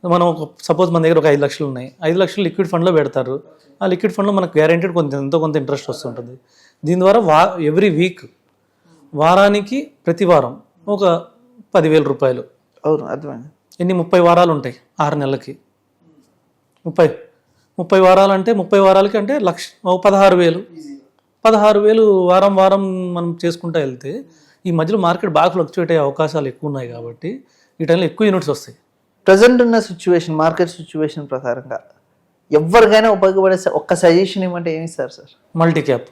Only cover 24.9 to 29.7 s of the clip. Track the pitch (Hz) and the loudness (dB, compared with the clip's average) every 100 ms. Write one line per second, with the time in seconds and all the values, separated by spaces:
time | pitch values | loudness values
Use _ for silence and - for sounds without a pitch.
24.9 | 208 170 175 190 151 175 180 151 - 170 | 0 0 -2 -2 0 0 0 -6 -4 -2
25.9 | 165 139 139 156 156 135 123 151 139 120 | 0 -2 -2 -4 -4 -8 -10 -10 -10 -12
26.9 | 117 117 117 165 262 _ _ _ _ 160 | -14 -16 -14 -14 -14 _ _ _ _ -2
27.9 | 170 170 - 214 190 147 139 - - _ | 0 0 0 0 0 -4 -8 -10 -20 _
28.9 | _ _ _ - 190 240 247 240 | _ _ _ 2 6 6 6 2